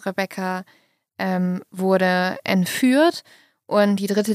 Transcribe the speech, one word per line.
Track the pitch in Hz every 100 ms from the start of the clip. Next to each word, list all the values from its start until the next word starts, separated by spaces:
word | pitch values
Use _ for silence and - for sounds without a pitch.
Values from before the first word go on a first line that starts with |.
| 196
Rebecca, | 190 190 - 185 185 - _ _ _ _ -
ähm, | 190 185 180 180 -
wurde | 185 190 190 185 180 180 -
entführt. | - 190 180 - 254 262 330 - - - _ _ -
Und | 208 202 196
die | 202
dritte | 202 214